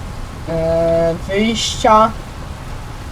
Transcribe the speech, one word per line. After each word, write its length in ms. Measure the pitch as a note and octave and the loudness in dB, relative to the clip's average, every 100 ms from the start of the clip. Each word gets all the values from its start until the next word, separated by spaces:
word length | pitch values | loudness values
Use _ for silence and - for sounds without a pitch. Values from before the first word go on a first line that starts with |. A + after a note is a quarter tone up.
| - - - - - | -10 -10 -10 -10 -4
e, 680 | E3 E3 E3 E3 E3 E3 E3 - | -2 2 2 2 2 2 0 -2
wyjścia. 840 | G3 A3+ A3 - - A#3+ G#3+ A3 - - - - - - - - - - | 0 0 0 -4 2 6 6 6 2 -10 -12 -12 -10 -10 -10 -10 -12 -12